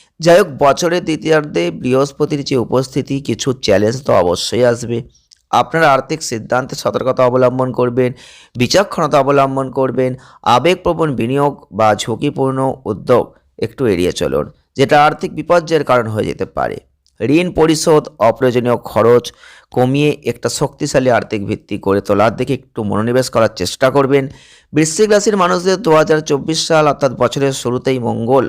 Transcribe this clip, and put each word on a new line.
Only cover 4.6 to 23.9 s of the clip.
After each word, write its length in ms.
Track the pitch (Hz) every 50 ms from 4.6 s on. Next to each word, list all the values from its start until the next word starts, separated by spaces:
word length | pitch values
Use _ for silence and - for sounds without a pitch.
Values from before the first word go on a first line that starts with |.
| 123
আসবে। 320 | 120 117 117 120 107 117 113 - - _ _ _ _ _ _ _ -
আপনারা 360 | - 120 123 - - 165 160 143 135
আর্থিক 260 | 131 131 - 160 151 -
সিদ্ধান্তে 520 | - 120 107 107 - 120 127 127 120 -
সতর্কতা 460 | - - 117 101 120 120 131 123 127 127
অবলম্বন 460 | 123 123 131 127 123 127 127 131 127
করবেন, 400 | 110 123 127 123 120 127 127 123 123 - - - - - - _ -
বিচক্ষণতা 600 | 117 123 123 - 185 202 202 - 180 160 139 156 139
অবলম্বন 480 | 135 139 139 139 139 135 135 135 135 123
করবেন। 400 | 123 135 131 127 120 131 127 127 127 - - - - _ -
আবেগপ্রবণ 640 | 110 120 127 139 175 180 180 - 175 165 165 160 160 139
বিনিয়োগ 380 | 110 113 123 135 143 143 143 131 - - -
বা 160 | 90 107 110 107 104
ঝুঁকিপূর্ণ 640 | 98 - 123 113 - 143 147 135 135 135 131 131 135 135 135 - - -
উদ্যোগ 380 | 101 104 - - - 123 104 - - - _ _ _ _ -
একটু 220 | 110 - - - 135
এড়িয়ে 260 | 110 92 85 90 82 -
চলুন, 320 | - 76 67 65 73 73 - - _ _ _ -
যেটা 200 | 123 139 - 151 147 147
আর্থিক 260 | 151 156 - 190 - -
বিপর্যয়ের 500 | 151 151 - 175 175 160 151 160 151 139
কারণ 220 | - 123 123 110
হয়ে 220 | 110 107 107 104 90
যেতে 160 | - - 95
পারে। 300 | - - 69 64 55 50 - - _ _ _ _ _ _ -
ঋণ 280 | 110 135 143 170 180 175
পরিশোধ, 520 | - - 156 160 156 156 - 143 151 151 - - - -
অপ্রয়োজনীয় 580 | 107 117 - - 131 127 117 123 117 123 120 - -
খরচ 420 | - - 107 107 117 120 120 - - - _ - - - - _ _ -
কমিয়ে 360 | 123 127 127 139 143 147 147 131 - -
একটা 240 | 117 117 - - 120
শক্তিশালী 600 | - - 151 - - - 151 139 - 139 127 127
আর্থিক 320 | 117 104 - - 110 101 98
ভিত্তি 280 | 107 104 - _ - 101
গড়ে 240 | - - 98 98 101
তোলার 320 | - - 101 101 107 113 156
দিকে 180 | - - - 131
একটু 260 | 120 - _ - 117 107
মনোনিবেশ 440 | 101 98 101 110 120 120 127 127 -
করার 220 | - 120 113 104 -
চেষ্টা 320 | - 87 - - - 131
করবেন। 340 | 131